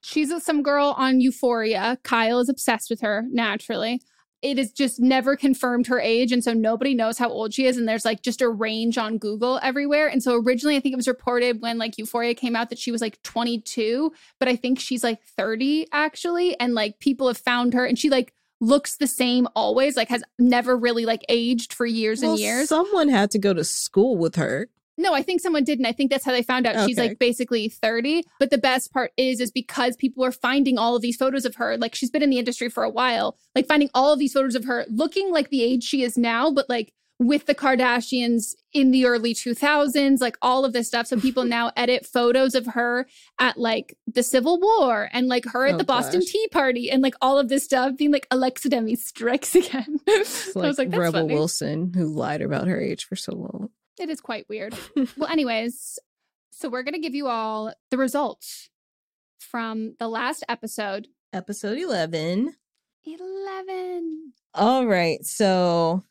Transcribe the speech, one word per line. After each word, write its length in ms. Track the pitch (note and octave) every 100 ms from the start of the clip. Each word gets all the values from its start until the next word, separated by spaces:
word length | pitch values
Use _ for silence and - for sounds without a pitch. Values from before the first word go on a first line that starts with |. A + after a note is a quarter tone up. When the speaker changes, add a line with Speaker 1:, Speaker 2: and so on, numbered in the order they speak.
Speaker 1:
She's 280 | - D#4 D4
a, 100 | E4+
some 220 | - D#4
girl 320 | C#4+ C#4+ C#4+ -
on 240 | C4 C4
Euphoria. 800 | C4 B3 B3 A#3 A3 G#3+ G#3 B3+
Kyle 360 | - A#3 A3+ A#3+
is 80 | B3
obsessed 400 | C4 - A3+ -
with 140 | A3+
her, 240 | A3 G#3 A#3
naturally. 680 | A#3+ A3+ G#3 - G#3+ A3 B3 - _ _ _
It 180 | C4+ C4+
is 140 | B3
just 280 | - C4+ -
never 360 | B3 C4 B3+ C#4+
confirmed 500 | C#4 C4 B3+ A#3+ A#3+
her 120 | B3
age, 320 | - A#3 B3
and 100 | B3
so 120 | A#3+
nobody 400 | A3+ A3 A3+ C4
knows 240 | B3+ A3+ A3+
how 100 | A#3+
old 240 | - A3
she 140 | G#3+ C4
is, 100 | B3
and 120 | A3+
there's, 160 | A3
like, 180 | A3+ G#3+
just 180 | - A3+
a 80 | B3
range 480 | A3 A3 A3 A#3 A#3
on 220 | A3 A3
Google 400 | G#3+ G#3 A#3+ C4
everywhere. 420 | C4 C4 C#4+ D4 D4+
And 160 | C4
so 140 | A#3+ A#3+
originally, 400 | A#3 B3 C#4+ C#4+
I 40 |
think 120 | C4+
it 40 | C4
was 120 | B3
reported 520 | B3+ - B3 B3 A#3
when, 160 | A#3 A#3
like, 220 | A3+ G#3+
Euphoria 360 | A3 A#3+ A#3
came 200 | A#3+ B3
out 160 | A#3 A#3
that 80 | A#3
she 140 | -
was, 80 | A#3
like, 200 | A3+ -
twenty-two, 880 | - - A#3 A#3 - - A3 A#3+ D#4 D#4+ - _
but 80 | B3+
I 60 |
think 240 | B3 B3 B3+
she's, 240 | - B3+
like, 180 | A#3+ A3+
thirty, 640 | _ - G3+ A3 C4+ D4+ D#4+
actually, 680 | - D4+ - F4 F4 F4+ -
and, 120 | B3
like, 260 | A#3 G#3+ G#3
people 260 | - B3 B3+
have 120 | A#3+
found 360 | - B3 B3
her, 100 | B3
and 140 | B3+ -
she, 120 | D4+
like, 220 | C4+ B3 _ _ _
looks 360 | A3+ C#4+ C#4 -
the 120 | C4+
same 400 | - B3 B3 B3 -
always, 400 | G#3+ A3 C4+ C4
like, 120 | A3+
has 140 | A#3+ - -
never 380 | B3 B3 B3 B3
really, 280 | A#3+ A#3
like, 200 | A3+ A3+ -
aged 440 | A#3 A#3 B3 A#3
for 120 | - A#3+
years 360 | A3+ G#3+ A#3
and 80 | A#3+
Speaker 2:
Well, 80 | A3
Speaker 1:
years. 300 | G#3 A#3+ D4
Speaker 2:
someone 400 | D#4 F#4+ G4+ D4+
had 240 | A#3+ G#3
to 80 | G#3+
go 120 | G3
to 120 | F3
school 520 | D#3+ - - - A#3 G#3
with 200 | E3 E3+
her. 320 | D#3 C3 A3+ _ _ -
Speaker 1:
No, 140 | F4+
I 80 | D4
think 180 | C4 F4+
someone 220 | F#4 D#4
did, 160 | C4 C#4+
and 80 | A#3+
I 60 |
think 180 | A#3 C4+
that's 140 | C4+
how 80 | C4+
they 100 | B3
found 240 | A#3+ B3+ A#3+
out 180 | A3
she's, 140 | G#3 A#3+
Speaker 2:
Okay. 120 | A#3
Speaker 1:
like, 100 | G#3+
basically 480 | A#3+ A#3+ B3 A#3 G#3+
thirty. 560 | - A3 A3+ B3 E4 D#4+ _
But 100 | C4+
the 80 | C#4
best 340 | C4 C4 -
part 200 | C#4 B3 -
is, 240 | C4 A#3+
is 120 | B3
because 420 | - A#3+ - B3
people 300 | B3 - -
are 80 | B3+
finding 440 | B3+ B3 C4+ C4+ B3
all 200 | A#3 A#3+
of 60 |
these 140 | A#3+ A#3
photos 280 | C4 C4+
of 100 | A#3+
her, 220 | - A#3 -
like, 180 | A3+
she's 160 | - B3
been 100 | D4+
in 60 | C#4+
the 80 | B3+
industry 280 | A#3+ A#3+ A#3+
for 140 | A3+
a 80 | A3
while, 480 | A3 B3+ A#3 G#3+ - _
like, 140 | - B3+
finding 220 | D4+ C#4+
all 180 | - C#4
of 60 | D4
these 140 | C#4
photos 240 | C#4 C4+ A#3+
of 80 |
her 220 | G#3 A#3+ -
looking 400 | A3 D#4 - G4
like 180 | E4 -
the 120 | C#4
age 220 | A#3 B3+
she 180 | - C#4
is 160 | B3 A#3
now, 320 | A#3 A#3 D4
but, 180 | C#4 C4+
like, 240 | A#3+ A3 _ _ -
with 260 | A#3+ C#4+ -
the 80 |
Kardashians 1000 | C#4+ C#4 C4 B3+ B3 A#3 B3+ A#3+ A#3 G#3+ - _
in 180 | D4+ C4
the 160 | B3+ B3
early 280 | A#3+ A#3
two 200 | A3+ -
thousands, 640 | A#3 C#4+ D4+ C#4+ C#4+ C#4 C4+
like, 160 | B3 -
all 220 | C#4 C4+
of 80 | C4
this 160 | A#3+ A#3
stuff. 180 | A#3+ A3+
So 140 | B3
people 240 | C4 B3+
Speaker 2:
<laughs> 0 |
Speaker 1:
now 260 | B3 A#3 A#3 -
edit 280 | A#3+ B3
photos 520 | - B3 A#3+ B3 C4+ C4
of 100 | B3
her 400 | A#3 A#3+ A#3+ B3+ - - -
at, 180 | B3+ -
like, 400 | A3+ A3+ - - -
the 120 | A#3
Civil 340 | A#3+ C4 B3+ F4
War 480 | G4 A4+ C4+ A3 G#3
and, 160 | A#3+ B3+
like, 160 | B3
her 200 | A#3+ B3 C4+
at 80 |
Speaker 2:
Oh, 40 | C#4+
Speaker 1:
the 60 |
Boston 380 | C4+ B3 B3+ F4+
Speaker 2:
gosh. 60 | F4+
Speaker 1:
Tea 180 | G#4 A4
Party 400 | - C4+ A#3+ A#3+
and, 140 | C4+
like, 100 | C4 -
all 160 | C4 C#4
of 100 | B3+
this 140 | C4+
stuff 340 | - C4 C4 C4+
being 140 | D4
like, 160 | C#4+ -
"Alexa 360 | B3+ B3+ B3+ C#4+
Demi 280 | B3 A3 A#3
strikes 580 | - - A3+ B3 -
again." 460 | F4 F4+ C4+ B3 D4+
<laughs> 40 | -
Speaker 2:
It's 480 | G#4 G#4 - - F#4+
Speaker 1:
I 40 |
was 160 | D4 C#4
Speaker 2:
like 20 |
Speaker 1:
like, 120 | C4
"That's 100 | F3
Speaker 2:
Rebel 200 | E3+ E3
Speaker 1:
funny." 140 | D#3+
Speaker 2:
Wilson, 580 | D3+ D#3+ - D3+ D3+ F3+
who 120 | F3+ D#3+
lied 360 | D3+ B2+ D3+
about 240 | - C#3+ F3+
her 140 | F#3
age 240 | - -
for 100 | -
so 180 | F#3+ -
long. 380 | - - - G#3+ - _ -
Speaker 1:
It 100 | F4
is 100 | D#4
quite 280 | - A3+ -
weird. 280 | G#3+ G3+ - -
Speaker 2:
<laughs> 220 | A4 B3+ -
Speaker 1:
Well, 120 | D4+
anyways, 720 | D#4+ C4 A3+ A#3 A#3+ - - - _ _ _ _
so 160 | - D4
we're 160 | B3
gonna 160 | B3+ D#4+
give 160 | D#4 C4+
you 100 | C#4+
all 460 | A#3 A3 G#3+ A3 - _
the 60 | B3+
results 720 | C4+ C#4+ C4 - - - - _ _ _ _ _ _ _
from 560 | - A#3+ A3+ A3 A3 -
the 80 | A#3
last 380 | A3+ B3 D#4 -
episode. 600 | A#3 A3 - G#3 G3 A3 _ _
Speaker 2:
Episode 460 | F#3+ F3+ G3+ G3+ A#3+
eleven. 760 | F4+ G#3+ E3 E3 D#3+ F#3 C4+ - _ _ _ _
Speaker 1:
Eleven. 1300 | - E4 F#4 F#4+ G4 F#4+ F#4+ F#4 F#4 F4+ E4 D#4 D#4 - _
Speaker 2:
All 320 | - G#3 C4 B3
right. 400 | F#3+ E3+ D#3 -
So 800 | - G3+ F#3 F3+ E3+ E3 F3+ -